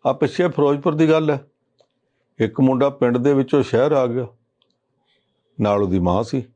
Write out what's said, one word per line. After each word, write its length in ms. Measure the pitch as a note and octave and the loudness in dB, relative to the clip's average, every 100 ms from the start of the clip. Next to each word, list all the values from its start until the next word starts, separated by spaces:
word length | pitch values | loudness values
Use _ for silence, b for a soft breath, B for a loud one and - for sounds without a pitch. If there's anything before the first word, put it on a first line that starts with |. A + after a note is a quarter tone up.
ਆਹ 80 | - | -4
ਪਿੱਛੇ 340 | C3 D3 - F3 | -2 -4 0 -2
ਫਿਰੋਜ਼ਪੁਰ 480 | C#3+ C#3+ C#3+ E3+ | 0 0 0 -2
ਦੀ 140 | D3+ D#3 | 0 2
ਗੱਲ 220 | D#3 D#3 | 2 0
ਹੈ, 140 | C#3 - _ _ _ _ _ _ _ _ - | -4 -8 _ _ _ _ _ _ _ _ -4
ਇੱਕ 220 | A2 B2+ | -4 2
ਮੁੰਡਾ 280 | C3 C3 C#3 | 0 2 -2
ਪਿੰਡ 280 | C#3 B2 B2 | 0 0 2
ਦੇ 160 | C3+ | 2
ਵਿੱਚੋਂ 300 | C#3 C3 D3 | 0 2 0
ਸ਼ਹਿਰ 280 | B2+ A2+ C#3+ | 0 0 2
ਆ 160 | C#3+ B2+ | 0 0
ਗਿਆ, 200 | A#2+ A#2+ _ _ _ _ _ _ _ _ _ _ _ _ - | -4 -8 _ _ _ _ _ _ _ _ _ _ _ _ -4
ਨਾਲ 220 | G#2 G2+ | 0 0
ਉਹਦੀ 160 | G2 F#2+ | 0 0
ਮਾਂ 240 | F2 F2+ | 0 -2
ਸੀ। 200 | A#2 C3+ - | -2 -8 -8